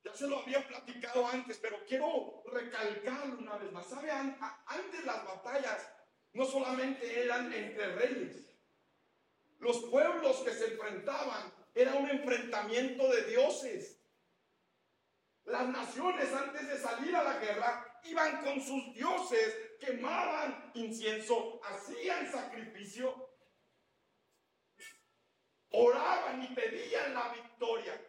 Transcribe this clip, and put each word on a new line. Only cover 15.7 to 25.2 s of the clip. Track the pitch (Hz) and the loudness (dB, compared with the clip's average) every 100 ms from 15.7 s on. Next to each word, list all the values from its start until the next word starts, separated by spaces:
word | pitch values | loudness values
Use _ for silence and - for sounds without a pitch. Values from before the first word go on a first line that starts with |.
| 254 - 247 359 349 277 | -2 -4 0 0 2 0
antes | 269 285 294 277 | 0 -2 -6 -4
de | 269 | -4
salir | 240 233 311 349 | -2 -2 2 2
a | |
la | 285 240 | 2 0
guerra | 214 208 233 269 - - | -2 0 0 0 -8 -16
iban | 330 330 311 269 | -4 2 2 2
con | 269 277 | -2 -2
sus | - 269 233 | -2 -6 -6
dioses, | 220 311 370 370 233 220 - - - | -2 0 0 2 4 4 0 -10 -8
quemaban | 269 240 254 349 349 302 294 - - | -4 -2 0 0 0 0 -2 -4 -10
incienso, | 240 220 226 214 220 220 226 220 - | -6 -6 -2 -2 -2 2 0 0 -8
hacían | 202 196 - - 359 349 - | -8 -10 -10 -6 -2 -2 -2
sacrificio, | 262 - 226 220 208 202 233 262 254 - _ _ _ _ _ _ _ _ _ _ _ _ _ _ _ - - _ _ | -4 -6 -10 -12 -12 -12 -4 -4 -4 -12 _ _ _ _ _ _ _ _ _ _ _ _ _ _ _ -18 -18 _ _